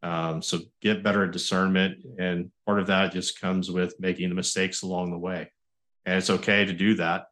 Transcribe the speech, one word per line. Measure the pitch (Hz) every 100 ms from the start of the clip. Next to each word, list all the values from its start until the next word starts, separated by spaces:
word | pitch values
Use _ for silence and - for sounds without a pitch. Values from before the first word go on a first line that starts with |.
Um, | 87 85 165 160
so | - 175 - _
get | - 214
better | 104 101 95
at |
discernment. | 87 - 92 95 92 95 - - -
And | 92 87 87 _ -
part | 101
of | 95
that | 95 95
just | 90 - -
comes | 95 92 92
with | 92 90 -
making | 92 87 90
the | 90
mistakes | 92 - 95 -
along | 95 90 90
the | 87
way. | 90 90 76 _ _ _ _ _ -
And | 92
it's | 92
okay | 92 104 101 98
to |
do | 87 98 104
that. | 85 85 -